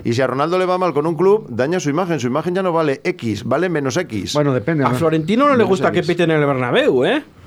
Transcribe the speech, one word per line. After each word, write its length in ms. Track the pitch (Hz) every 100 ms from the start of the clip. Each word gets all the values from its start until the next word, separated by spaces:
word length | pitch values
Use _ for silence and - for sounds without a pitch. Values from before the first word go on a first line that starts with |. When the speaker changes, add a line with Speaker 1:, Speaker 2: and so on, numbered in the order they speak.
Speaker 1:
Y 80 | -
si 100 | 117
a 60 | 131
Ronaldo 300 | 127 156 185
le 60 | 180
va 120 | 180
mal 140 | 180
con 120 | 143 160
un 80 | 160
club, 300 | 185 214 208
daña 300 | 113 135 180
su 100 | 147
imagen. 300 | 147 185 160
Su 80 | 120
imagen 260 | 139 160
ya 80 | 180
no 100 | 190
vale 280 | 165 156 135
X, 400 | 185 180 117 101
vale 260 | 117 135 180
menos 280 | 156 135 143
X. 360 | 160 107 -
Speaker 2:
Bueno, 200 | 147 147
depende, 300 | 127 113 160
Speaker 3:
A 60 | 127
Speaker 2:
¿no? 40 |
Speaker 3:
Florentino 480 | 123 160 160 156 226 285
no 40 |
le 60 | 262
Speaker 1:
Menos 120 | 190
Speaker 3:
gusta 200 | 190 202
que 80 | 180
Speaker 1:
X. 80 | 156
Speaker 3:
piten 220 | 175 170
en 80 | 156
el 60 | 147
Bernabéu, 580 | 131 123 180 285 131
¿eh? 200 | 151 285 - -